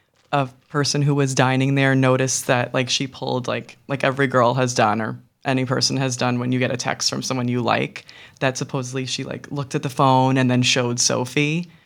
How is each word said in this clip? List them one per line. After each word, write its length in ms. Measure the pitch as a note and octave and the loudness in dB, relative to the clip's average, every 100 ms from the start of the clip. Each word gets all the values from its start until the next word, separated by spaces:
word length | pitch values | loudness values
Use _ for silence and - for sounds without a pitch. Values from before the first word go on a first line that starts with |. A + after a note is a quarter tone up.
| _ _ _ | _ _ _
A 160 | C#3+ C3 - _ | -2 -2 -6 _
person 320 | D3 C3+ D3 | -2 0 0
who 140 | C#3+ C#3+ | 2 2
was 180 | C3+ | 2
dining 400 | C3 B2+ C3 C3+ | 2 2 2 2
there 220 | C#3 C3+ C3+ | 2 2 4
noticed 500 | C3 B2+ C3 - - | 4 2 0 -2 0
that, 260 | B2 B2 | 0 0
like, 200 | C3 B2 | -2 -2
she 160 | - C3+ | -2 -4
pulled, 400 | - C3 B2+ A#2+ | -8 -6 -4 -4
like, 320 | A#2 A#2 - - | -6 -8 -14 -8
like 160 | C#3 | -2
every 240 | C3+ C3 C3+ | 0 2 2
girl 260 | B2+ A#2+ | 4 4
has 220 | B2+ B2+ B2 | 4 0 2
done 260 | A2 A2 | 2 2
or 180 | A2 B2 - _ | -2 -8 -14 _
any 220 | C#3 C3 B2+ | -4 -2 0
person 320 | B2 A#2+ C3+ | -2 -2 -2
has 180 | C3 B2 | -2 -2
done 220 | B2 A#2+ | -2 -2
when 140 | B2 | -2
you 80 | B2+ | 0
get 120 | B2+ | -2
a 60 | B2+ | -4
text 320 | C3 - - | -4 -4 -4
from 140 | C3+ | -4
someone 240 | B2+ C3+ B2 | -4 -2 -2
you 140 | B2 | 0
like, 440 | A2+ A2 C#3 - - - - - | 0 0 -2 -8 -20 -20 -20 -6
that 180 | C3+ B2+ | -4 -4
supposedly 480 | - C#3 B2 C3+ B2+ | -6 -6 -6 -8 -8
she, 160 | - | -8
like, 280 | C3 B2+ - | -8 -12 -10
looked 220 | C#3+ C3 | -10 -6
at 80 | D3 | -6
the 80 | C#3+ | -4
phone 480 | C3+ C3+ C3 C3 C3+ | 2 4 6 4 4
and 140 | B2+ | 4
then 100 | B2 | 2
showed 380 | B2 C3 A#2+ B2 | 2 2 0 0
Sophie. 680 | - B2 B2 D3 D3 E3 F3 - | 0 0 -2 0 0 -2 -6 -14